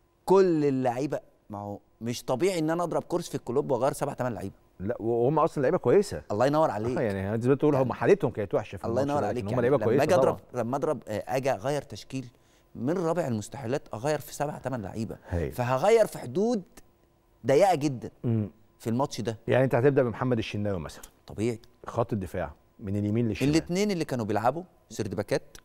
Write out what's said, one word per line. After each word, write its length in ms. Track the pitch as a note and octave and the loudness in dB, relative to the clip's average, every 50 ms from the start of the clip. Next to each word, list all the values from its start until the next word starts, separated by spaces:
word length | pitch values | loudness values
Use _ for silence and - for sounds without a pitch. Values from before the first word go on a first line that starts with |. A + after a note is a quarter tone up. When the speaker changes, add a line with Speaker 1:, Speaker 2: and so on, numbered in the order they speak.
| _ _ _ _ _ | _ _ _ _ _
Speaker 1:
كل 400 | - F#3 G3 F#3+ F3+ E3 D3+ C#3+ | 4 6 6 6 6 4 4 2
اللعيبة، 540 | C#3+ C3+ C3 B2+ B2 A#2 B2+ D3 C#3+ C#3 B2+ - _ _ _ _ - | 2 2 2 0 0 0 -2 -4 -4 -4 -6 -8 _ _ _ _ -12
ما 80 | G#2 | -10
هو 220 | G2+ G#2 G2+ G2+ - _ _ _ - | -10 -8 -8 -10 -12 _ _ _ -8
مش 220 | A2+ A#2 A#2 - - | -6 -6 -6 -4 -4
طبيعي 360 | - C3 A#2 F3 G3 F#3 E3 | -2 -2 0 0 0 0 0
إن 100 | D#3 D#3 | 0 0
أنا 140 | E3 F3 F3 | 0 0 0
أضرب 200 | E3 D#3+ C#3+ - | -2 -2 -4 -2
كورس 260 | - F3 F3+ D#3 - | -2 -4 -4 -4 -4
في 60 | - | -8
الكلوب 360 | B2+ - - A#2 C#3+ D#3+ D3 | -8 -4 -2 -2 0 0 0
وأغير 220 | C3 A2 B2+ D3 D3 | 0 0 2 0 0
سبع 200 | - D3 C3+ - | -2 -4 -4 -4
تمن 200 | - B2 B2 G#2+ | -4 -4 -4 -4
لعيبة. 200 | F2+ F#2+ F#2+ - _ _ _ _ - | -6 -8 -10 -12 _ _ _ _ -8
Speaker 2:
لا، 160 | F#2 G#2 - - | -6 -6 -4 -2
وهم 380 | G2+ A2+ A#2+ A#2 A#2+ B2+ - D3 | -2 0 2 2 4 4 4 4
أصلًا 220 | D#3 E3 - D#3 | 2 2 2 0
لعيبة 160 | B2+ C#3 F3+ | 2 2 2
كويسة. 440 | E3+ - A#2+ D3 G3+ G3 - F2 D2+ - - | 2 4 4 4 4 4 2 -4 -10 -6 -4
Speaker 1:
الله 140 | G#2 G#2 B2+ | 0 2 2
ينور 260 | C#3+ D3 D#3 D#3+ C3+ | 4 4 4 2 2
عليك. 260 | G2+ G#2 A2 B2 B2+ | 0 -2 -4 -2 -2
Speaker 2:
آه، 40 | - | -2
يعني 320 | C3 G#2 G2 G2 F#2+ G2+ A2+ | -2 -2 -2 -2 -2 -2 -2
أنت 80 | A2+ A#2 | 0 2
زي 60 | B2+ | 2
ما 60 | C#3+ | 2
تقول 200 | C3+ D3+ D3+ C#3+ | 4 4 2 4
هم 60 | C3 | 2
Speaker 1:
يعني 120 | C3 A2+ - | 2 0 -2
Speaker 2:
حالتهم 380 | - A#2+ - G3+ - - A#2+ | 0 4 4 4 4 2 -2
كانت 220 | - - G2+ - - | -2 -4 -4 -2 -2
وحشة 240 | B2 G2+ - G2+ | -4 -4 -6 -10
في 80 | G2 - | -8 -6
Speaker 1:
الله 160 | A2+ A#2 B2 | -2 0 0
Speaker 2:
الماتش 80 | C#3 C#3+ | 0 0
Speaker 1:
ينور 120 | C#3+ C#3+ | 0 0
Speaker 2:
ده، 60 | - | 0
Speaker 1:
عليك. 160 | G#2 G2+ B2 G2 | -2 -2 -4 -4
Speaker 2:
لكن 20 | |
هم 60 | G2+ A#2+ | -2 0
Speaker 1:
يعني 80 | B2+ | 2
Speaker 2:
لعيبة 160 | A#2 B2+ D3 | 2 4 4
Speaker 1:
لما 80 | - - | 4 4
Speaker 2:
كويسة 180 | A#2 A#2+ C#3+ C#3+ | 4 4 4 4
Speaker 1:
أجي 120 | A3 F#3 | 4 4
أضرب، 220 | C3 C3+ - - - - - - | 4 4 4 2 -2 -8 -8 -4
Speaker 2:
طبعًا. 100 | B2 A2+ | -4 -2
Speaker 1:
لما 140 | A#2 C3+ | -2 -2
أضرب، 260 | D3 C#3+ D3+ D3 A2+ - | -2 0 -2 -2 -4 -4
آه، 160 | - G#2+ G2+ - | -6 -6 -6 -4
أجي 240 | - B2+ C3+ B2 C3+ | -2 -2 0 0 0
أغير 300 | A#2 F#2+ A2 C3+ D3+ C#3 | -2 -2 -2 -4 -4 -4
تشكيل 460 | - - A2 - - - C3+ C3+ B2+ B2 - _ _ _ _ _ _ _ - | -6 -8 -12 -16 -12 -10 -10 -10 -10 -12 -16 _ _ _ _ _ _ _ -10
من 220 | G#2+ A2+ C#3+ F3+ | -6 -4 -2 -2
رابع 300 | G3 E3 D#3+ E3 F3 D#3+ | 0 0 0 0 0 -2
المستحيلات، 540 | C3+ A2+ G#2 G2+ - - - A2+ A2+ C3+ D#3 - - - | -2 -2 -4 -6 -8 -10 -10 -6 -4 -4 -6 -6 -8 -10
أغير 260 | G#2+ A2+ D3+ D3+ C#3+ | -6 -2 -2 -2 -2
في 140 | - - - | -4 -8 -8
سبع 240 | - C#3+ D3+ - | -6 -6 -6 -6
تمن 240 | - - B2+ C3 A#2 | -8 -8 -6 -6 -6
لعيبة. 360 | F#2 F2+ - G#2+ A2+ - - - - - | -6 -8 -6 -6 -6 -8 -8 -12 -8 -4
Speaker 2:
هايل. 220 | F#2 E2+ D#2 C2 | -4 -2 -2 -2
Speaker 1:
فهغير 540 | - B2 A#2+ A#2+ C3 C3 E3 G#3 A#3 A3+ G3+ | -4 -2 -2 0 0 2 4 4 6 6 4
في 100 | - - | 2 -2
حدود 440 | D3 D3 B2 B2 F3+ G#3+ A#3 B3 G3+ - - - - - _ _ _ _ _ _ _ _ _ _ _ - | -8 -10 -4 -2 0 0 2 0 -2 -4 -8 -16 -20 -20 _ _ _ _ _ _ _ _ _ _ _ 0
ضيقة 300 | B2+ C3+ D#3 G3 F#3+ F3 | 4 6 6 6 6 4
جدًا 340 | C#3+ C#3+ D3+ B2+ G#2+ G2+ - - _ - | 4 0 -2 -2 -4 -10 -12 -10 _ -2
Speaker 2:
مم. 260 | A#2+ A2+ A2 G#2 F#2 - _ _ _ _ - | 0 0 0 0 -4 -8 _ _ _ _ -8
Speaker 1:
في 100 | - A#2 | -4 -2
الماتش 320 | A2+ B2 C#3+ D3 - - | 0 0 -2 -2 -4 -4
ده. 160 | G#2+ A#2 A2 - - | -4 -4 -6 -4 0
Speaker 2:
يعني 160 | - A#2+ B2 C3+ | 2 4 4 4
أنت 120 | B2 C#3+ | 4 4
هتبدأ 280 | A#2+ A#2+ D3 C3+ C#3 B2+ | 4 4 4 6 4 2
بمحمد 340 | A#2 G2+ - B2+ B2+ B2 | 2 0 -2 0 0 0
الشناوي 420 | A2 F#2+ - - G#2 G#2 G#2 G2 F2 | 0 -2 -4 -4 -4 -2 -2 -2 -4
مثلًا. 240 | D2 - - - - - _ _ _ | -6 -8 -12 -16 -20 -20 _ _ _
Speaker 1:
طبيعي. 320 | - C#2+ F2 G#2+ A#2+ A2+ - - - _ _ - | -12 -6 -4 -2 -2 -2 -4 -10 -20 _ _ -16
Speaker 2:
خط 260 | - - A#2+ A2 - B2 | -6 -2 -2 -2 -2 -2
الدفاع 380 | G2+ F#2 E2 - F#2 D#2+ C#2+ - _ _ _ _ - | -4 -4 -6 -6 -6 -6 -8 -10 _ _ _ _ -10
من 160 | A#2 G2 G2+ | -6 -4 -2
اليمين 320 | G#2 G2+ G#2 G#2 A#2 A#2+ | -2 0 0 0 0 0
للشمال. 220 | A2 G#2 - C3 C#3+ | 0 -2 0 0 2
Speaker 1:
الاتنين 420 | D3+ D#3+ D#3 - F3 F#3+ G#3 G#3 | 2 0 0 0 -2 0 0 0
اللي 140 | F#3+ E3 D3 | 0 -2 -2
كانوا 200 | - C3+ A#2+ A2 | -4 -4 -4 -2
بيلعبوا 380 | G2 G#2 G2+ G#2+ B2+ C#3 E3+ F3+ - _ _ _ - | -2 -2 0 0 0 0 -2 -6 -14 _ _ _ -12
سيرد 260 | - - G#2 G2 F#2 | -8 -8 -6 -6 -4
باكات. 420 | F2+ G2+ - C#3 D#3 - - - - | -6 -4 -2 -2 -4 -4 -8 -16 -8